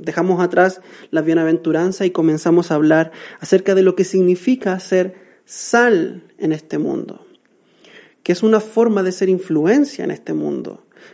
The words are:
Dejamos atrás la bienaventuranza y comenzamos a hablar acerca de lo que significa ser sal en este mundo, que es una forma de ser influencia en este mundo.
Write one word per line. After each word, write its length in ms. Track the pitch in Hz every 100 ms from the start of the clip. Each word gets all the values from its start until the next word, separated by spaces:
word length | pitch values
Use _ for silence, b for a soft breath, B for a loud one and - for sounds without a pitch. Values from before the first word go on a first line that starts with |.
Dejamos 420 | 160 170 180 180
atrás 380 | 180 175 185 185 B B B
la 100 | 160
bienaventuranza 840 | 156 165 160 165 170 156 180 190
y 60 | 190
comenzamos 600 | 180 160 156 175 170 170
a 20 |
hablar 380 | 151 151 160 165 B B B
acerca 380 | - 190 196 190
de 80 |
lo 100 | 185
que 80 | 185
significa 720 | 185 185 180 180 - 254 208 185
ser 340 | - 185 185 b b b
sal 880 | b - - 233 240 196 156 120 - -
en 140 | 156
este 280 | 156 - 147
mundo, 460 | 156 69 - - - _ _ _ b b b b b b
que 80 | -
es 100 | 175
una 160 | 220 214
forma 460 | 214 - 226 202
de 80 | 185
ser 160 | 185 185
influencia 760 | 185 185 156 160 262 - -
en 80 | -
este 240 | - -
mundo. 500 | 78 73 71 - - _ b b